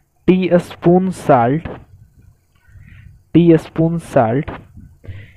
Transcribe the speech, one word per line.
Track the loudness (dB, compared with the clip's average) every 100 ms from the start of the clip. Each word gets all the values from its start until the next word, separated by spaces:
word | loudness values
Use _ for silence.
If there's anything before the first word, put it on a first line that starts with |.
| _ _ 0
teaspoon | 0 0 -4 -6 -4 2 2 0
salt, | -6 0 2 2 -2 -6 -16 -20 -20 -20 _ _ _ _ _ _ -20 -20 -20 -20 -20 _
teaspoon | 2 4 4 2 -4 -4 -4
salt | -4 0 0 -2 -6 -12 -18 -20 -20 -20 -18 -18 -18